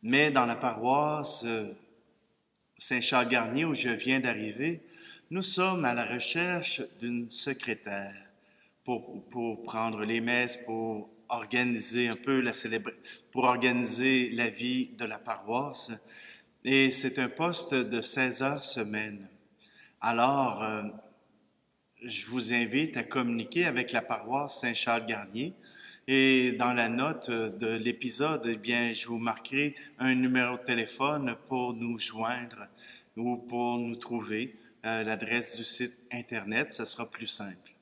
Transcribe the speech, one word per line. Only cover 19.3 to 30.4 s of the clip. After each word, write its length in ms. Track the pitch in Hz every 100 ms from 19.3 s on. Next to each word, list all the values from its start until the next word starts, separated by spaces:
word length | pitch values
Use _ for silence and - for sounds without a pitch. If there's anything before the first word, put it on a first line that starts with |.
| - _ _ - - - _
Alors, 640 | 107 117 127 139 131 110
euh, 200 | 110 107 104 104 - _ _ _ _ _ _ _ _ _
je 260 | 120 104 104
vous 260 | 123 113
invite 420 | 120 117 127 160 131
à 80 |
communiquer 600 | 117 135 120 117 110 170 175
avec 260 | 127 123
la 100 | 120
paroisse 600 | - 113 104 135 143 -
Saint-Charles-Garnier. 920 | 123 - - 117 110 110 101 107 147 - - - - - -
Et 460 | 135 135 131 127 113
dans 140 | 123
la 160 | 123 117
note 420 | 117 139 156 -
de 460 | 117 113 98 113 113
l'épisode, 640 | 110 117 127 120 147 156 117
eh 120 | 113
bien, 340 | 104 120 120
je 160 | 110 120
vous 120 | 117
marquerai 540 | 117 110 - 135 147 139 - -
un 160 | 127 127
numéro 420 | 127 127